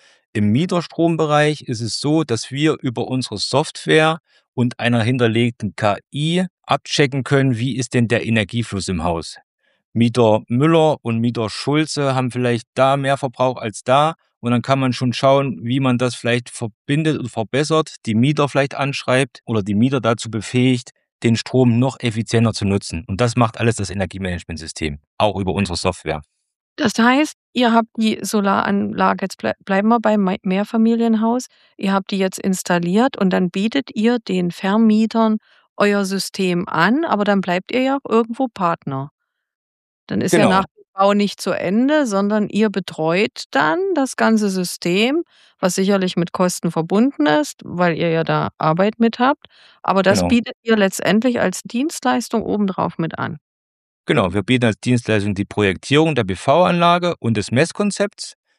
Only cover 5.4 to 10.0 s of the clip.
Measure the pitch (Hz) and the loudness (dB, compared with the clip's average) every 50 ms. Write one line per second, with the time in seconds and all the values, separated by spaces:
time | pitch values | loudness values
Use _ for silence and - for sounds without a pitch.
5.4 | 120 120 113 - - 101 - - 113 104 101 - - _ - 139 151 160 170 175 | 0 0 -2 -4 -8 -8 -6 -2 -2 -2 -2 -2 -6 _ -8 -6 -4 -2 0 -2
6.4 | 185 180 - _ _ - 135 143 - - - - 147 135 131 139 123 - 143 139 | -2 -4 -6 _ _ -4 -4 -4 -2 -4 0 2 2 2 0 -2 -2 0 2 2
7.4 | 135 135 123 107 120 139 110 131 123 - - 127 117 104 120 110 - 107 113 113 | 2 2 0 0 -2 -4 -4 -4 -6 -2 0 0 2 2 2 0 0 0 0 0
8.4 | 104 90 - 120 110 - - 98 87 - 95 82 80 87 85 82 78 - - - | 0 0 -2 -4 -4 -4 -6 -6 -4 -4 -4 -2 -2 -2 -4 -4 -6 -10 -14 -18
9.4 | - _ _ _ _ _ _ _ _ _ - 110 | -20 _ _ _ _ _ _ _ _ _ 0 2